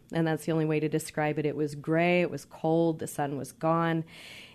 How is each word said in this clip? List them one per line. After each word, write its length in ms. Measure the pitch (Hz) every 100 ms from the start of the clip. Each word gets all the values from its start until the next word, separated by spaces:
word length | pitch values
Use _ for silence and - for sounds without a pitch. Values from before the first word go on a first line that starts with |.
| -
and 160 | 165 160
that's 200 | 156 -
the 60 |
only 120 | 160
way 160 | 156 151
to 80 | 151
describe 500 | 156 - - 151 151
it. 60 |
It 120 | 147 139
was 180 | 151
gray, 480 | 147 151 160 175 180
it 80 | 170
was 160 | 143 -
cold, 540 | - 160 165 165 160
the 60 | -
sun 300 | - 143 139
was 160 | 123
gone. 520 | - 160 165 165 165 160 - - - -